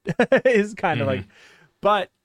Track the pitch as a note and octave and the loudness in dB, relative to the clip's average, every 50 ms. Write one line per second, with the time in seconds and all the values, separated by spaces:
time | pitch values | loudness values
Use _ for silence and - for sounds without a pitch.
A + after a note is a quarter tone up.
0 | - - E3 - A#3+ - C4+ B3 - C4+ B3 G#3 G#3 G#3+ A3 - - F3 D#3 C#3 | -10 -6 -2 -2 0 2 2 2 2 2 2 2 0 -2 -4 -6 -4 -2 -2 -2
1 | C#3+ C3+ C3 B2 G2 - _ _ - - - _ _ _ _ _ - G3 G#3 G3+ | -2 -2 -4 -4 -8 -12 _ _ -20 -20 -20 _ _ _ _ _ 0 0 0 0
2 | F3+ - _ _ _ | -2 -6 _ _ _